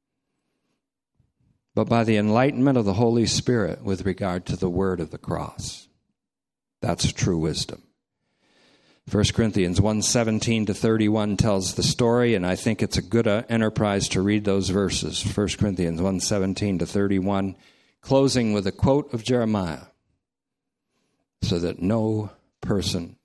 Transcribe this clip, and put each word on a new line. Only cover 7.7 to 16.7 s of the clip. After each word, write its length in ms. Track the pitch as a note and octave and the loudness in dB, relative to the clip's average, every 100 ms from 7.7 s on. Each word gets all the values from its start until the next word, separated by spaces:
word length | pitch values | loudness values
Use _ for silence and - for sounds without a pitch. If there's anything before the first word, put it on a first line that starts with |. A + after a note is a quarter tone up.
| - _ _ _ _ _ _ _ _ _ _ _ _ - | -10 _ _ _ _ _ _ _ _ _ _ _ _ -4
First 260 | G#2 G#2 | 0 0
Corinthians 460 | - A2+ G2+ F2 F#2 | 2 0 2 0 2
one 200 | G#2 G#2+ | 2 2
seventeen 680 | G2 B2 A2+ G#2+ A#2+ A2+ G#2 | 0 0 2 0 0 0 0
to 60 | |
thirty-one 640 | F#2+ A#2 A2 G#2+ G#2+ G#2 G2 | 0 2 2 2 2 0 0
tells 380 | A2+ G2 F2+ | 2 2 -2
the 80 | - | -2
story, 540 | - - A#2+ A#2+ A#2+ G#2 | -2 0 2 4 2 2
and 100 | F2+ | 0
I 80 | |
think 260 | F#2 A2+ A2 | 0 -2 -2
it's 160 | G#2+ - | -2 -2
a 60 | |
good, 240 | F2+ A#2 A2 | 0 0 2
uh, 160 | G#2 - | 0 0
enterprise 600 | A#2 A2 A2 G#2+ G2+ F#2+ | 0 0 0 0 0 0
to 120 | G2 | 0
read 220 | G2 G#2+ | 2 0
those 240 | G#2 G2 F#2 | 2 0 0
verses, 520 | F#2+ F#2+ - E2+ D#2+ | 0 0 -2 -4 -6
First 380 | - - G2+ - | -4 -2 -2 0
Corinthians 420 | G#2 F#2 E2+ E2 | -2 0 -2 0
one 200 | F#2+ F#2+ | -2 -2
seventeen 580 | - G#2 F#2+ F#2+ G#2 | -2 0 0 -2 -2